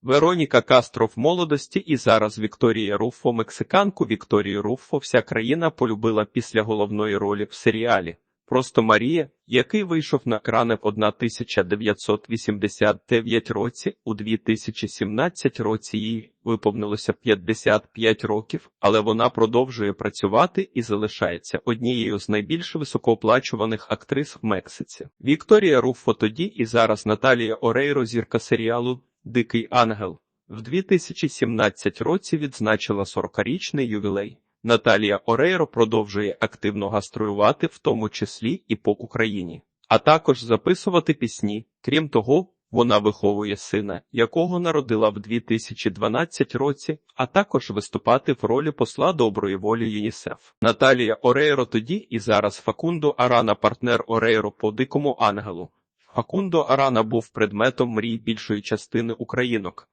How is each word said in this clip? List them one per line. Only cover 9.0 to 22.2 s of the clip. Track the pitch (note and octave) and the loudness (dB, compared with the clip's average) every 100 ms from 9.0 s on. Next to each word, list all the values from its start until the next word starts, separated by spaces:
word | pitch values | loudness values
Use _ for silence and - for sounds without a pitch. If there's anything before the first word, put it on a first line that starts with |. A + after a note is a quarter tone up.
| A#2+ E3 C#3+ _ - | 4 -2 -4 _ -2
який | B2 - G#3+ | 0 2 -2
вийшов | F#3+ E3 D3 C#3 - | 0 -2 0 -2 -2
на | A2 | -4
екрани | - A2 A#2 A2 | 0 0 2 0
в | |
одна | G#2+ G#2 G#2+ | -2 0 0
тисяча | - A#2+ - A#2 - | 0 -4 -4 -4 -2
дев'ятсот | F2+ G#2 G#2+ G2+ - G#2 - | 0 0 0 -2 0 -2 -2
вісімдесят | A2+ - G#2 G2+ - G#2 F#2+ - | -4 -4 -2 -2 0 0 0 0
дев'ять | A#2 A#2 A2+ - | -2 2 -2 -2
році. | A2 A#2 - G3 - - | -4 -4 -6 -8 -6 -8
У | |
дві | G#2 G#2+ A2 | -6 -4 -2
тисячі | - A2 - - G#2 | 0 -2 -4 -8 -8
сімнадцять | - G#2 G#2+ E3+ - C3 - | -6 -4 -2 -2 -2 -4 -2
році | G#2+ A2 - G#2+ | -2 -4 -4 -6
їй | G#2+ A2+ A2 _ | -4 -6 -10 _
виповнилося | A#2+ A2+ G#2+ G#2+ G#2 G#2 - | -4 -2 0 -2 -4 -4 -4
п'ятдесят | - A#2+ G2+ F2 A2 A2+ G#2+ - | -2 2 2 0 -2 0 0 -2
п'ять | - A2+ G#2+ | -2 0 0
років, | G#2+ G#2+ G#2+ D#3 - _ | -2 -4 -4 -10 -10 _
але | G2+ A2 | 2 4
вона | G#2+ A2+ A#2+ | 2 2 2
продовжує | A#2 A2+ A#2+ C3 A#2 G2+ | 2 2 2 0 -2 -4
працювати | G2 G#2 - G2 A2 F3 - G3 | -2 -6 -2 0 2 2 0 -4
і | B2+ | -4
залишається | A2+ G#2 G#2+ - - E2+ - - - | -2 -2 -2 -2 -4 -4 -8 -6 -4
однією | A2+ A#2 B2 A2+ | -2 -2 -2 -2
з | G#2 | -4